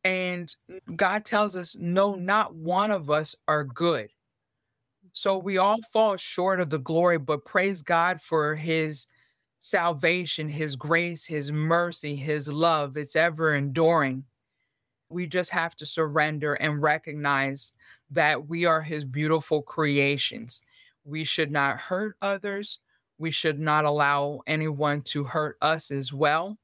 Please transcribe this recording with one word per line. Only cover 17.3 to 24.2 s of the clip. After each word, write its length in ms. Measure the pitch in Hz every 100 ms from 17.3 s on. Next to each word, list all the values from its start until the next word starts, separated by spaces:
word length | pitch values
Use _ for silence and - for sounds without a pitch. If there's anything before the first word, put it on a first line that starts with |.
| 139 135 139 - _ - - _
that 380 | 143 156 147 147
we 180 | 170 170
are 160 | 160
his 240 | 156 151 139
beautiful 560 | 131 151 160 - 151
creations. 1000 | 147 - 151 143 139 143 - 110 113 - _ _ _ _
We 200 | 143 156
should 280 | 160 - 151
not 280 | 147 139 -
hurt 380 | - 185 214 -
others. 600 | 196 196 202 196 208 - _ _ _ _
We 100 | 160
should 300 | 151 165 147
not 260 | 156 151 151
allow 560 | 147 143 143